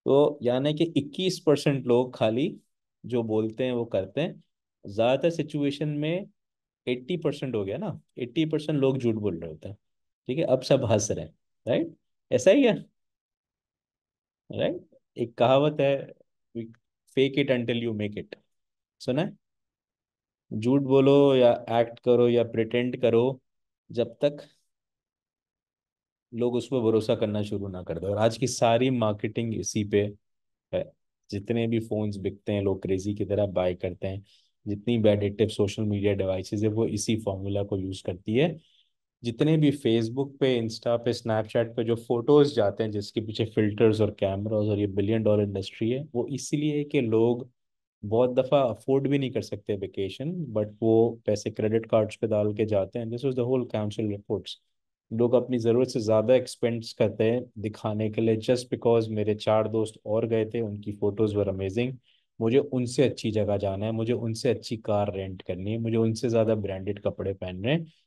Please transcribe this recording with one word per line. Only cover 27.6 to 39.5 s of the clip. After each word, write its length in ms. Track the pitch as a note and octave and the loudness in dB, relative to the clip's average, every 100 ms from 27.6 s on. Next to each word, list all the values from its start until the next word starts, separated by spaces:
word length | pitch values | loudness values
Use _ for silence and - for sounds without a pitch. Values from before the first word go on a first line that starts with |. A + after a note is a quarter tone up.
| G2 | -8
ना 140 | F2+ | -10
कर 160 | E2 E2 | -8 -6
दे। 80 | F2+ | -4
और 120 | G#2 | 0
आज 200 | A2+ A2+ | 0 0
की 80 | B2+ | -4
सारी 440 | - A#2+ A#2 C3 | 2 2 4 2
मार्केटिंग 640 | B2 A2 G#2+ A2 A2+ A#2 | 2 0 -2 -4 -4 -4
इसी 300 | A2 - A2 | -4 -4 -4
पे 300 | G#2 G2+ G#2 G2+ _ _ _ _ - | 0 2 0 -4 _ _ _ _ -8
है। 180 | - - _ _ _ - | -6 -6 _ _ _ -10
जितने 360 | G2+ G2+ A#2 A#2 | -8 -4 -2 0
भी 140 | A2+ | -2
फोन्स 360 | A2+ G#2+ G#2+ G2 | -2 -4 -4 -4
बिकते 360 | F#2+ G2 - | -8 -8 -4
हैं, 100 | G#2 | -2
लोग 200 | G2 F#2+ | 0 -2
क्रेजी 320 | - F#2+ G2+ | -2 -4 -2
की 100 | G#2 | -4
तरह 220 | F#2+ G2+ G2+ | -2 -2 0
बाय 280 | F2+ F#2 | 0 -2
करते 340 | F2 F#2+ F2 G2 | -2 -6 -6 -8
हैं। 160 | G2 G2+ _ _ _ G#2+ | -8 -12 _ _ _ -8
जितनी 320 | G#2 A2 A#2+ | -6 -2 2
भी 100 | G#2+ | 4
एडिक्टिव 400 | G#2 G2+ G2+ G2+ | 4 0 0 0
सोशल 340 | - G2+ - | 0 -2 -2
मीडिया 300 | G#2+ G2+ G2+ | -2 0 0
डिवाइसेस 500 | G2+ F#2+ F#2+ F#2 G#2+ | 0 -2 -4 -4 -2
है, 60 | G#2+ | -2
वो 180 | G#2+ A2+ | 0 -2
इसी 300 | G#2 - G#2+ | -2 -2 -4
फॉर्मूला 460 | G#2 F#2+ G2 G2+ | -2 -6 -4 -4
को 140 | G2+ G2 | -2 -4
यूज़ 280 | F#2 F#2+ | -6 -8
करती 300 | - F2+ - | -8 -8 -4
है। 260 | A2+ E3+ D#3 _ _ _ _ _ _ | 0 0 -4 _ _ _ _ _ _
जितने 320 | A#2 A2+ D3+ | -8 0 2